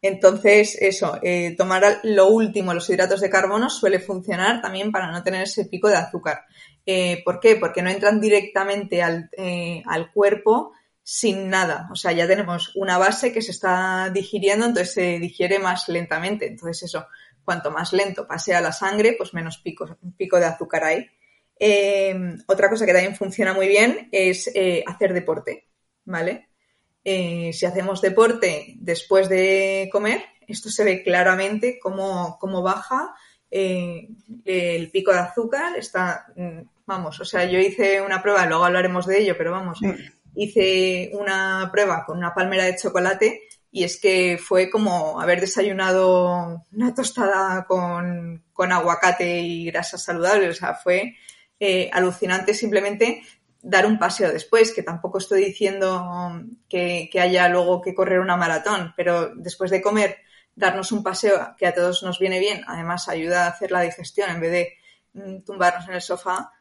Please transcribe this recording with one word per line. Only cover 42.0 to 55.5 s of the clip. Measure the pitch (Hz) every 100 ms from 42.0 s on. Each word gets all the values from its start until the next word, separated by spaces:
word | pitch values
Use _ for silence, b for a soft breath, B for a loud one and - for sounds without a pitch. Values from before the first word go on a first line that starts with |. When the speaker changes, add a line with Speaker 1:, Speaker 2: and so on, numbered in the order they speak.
| -
Speaker 1:
con | 170
una | 175
palmera | 175 185 190
de | 185 180
chocolate | 214 190 185 190 214 - B B _
y | -
es | 175 -
que | 202 185 180 170
fue | - 185 185
como | 214 208 175 156 156
haber | 175 180
desayunado | 190 - 202 190 190 185 185 180 180 180 170 170 -
una | 208 247
tostada | 240 254 - 202 196 190 185 180
con, | 185 175 175 180 175 170 165 _
con | - 185
aguacate | 180 170 170 180 180 175 175
y | 170 170 170
grasas | 165 175 175
saludables. | - 170 175 208 185 165
O |
sea, | 175
fue, | - - 180 226 B B B B _
eh, | 202 185 180
alucinante | 180 185 180 196 185 196
simplemente | 214 220 208 202 208 226 - B B _ _
dar | 208 190 208
un | 214
paseo | 175 180 185
después, | 156 - 226 220
que | 226
tampoco | 170 170 180 190
estoy | - 196
diciendo | 196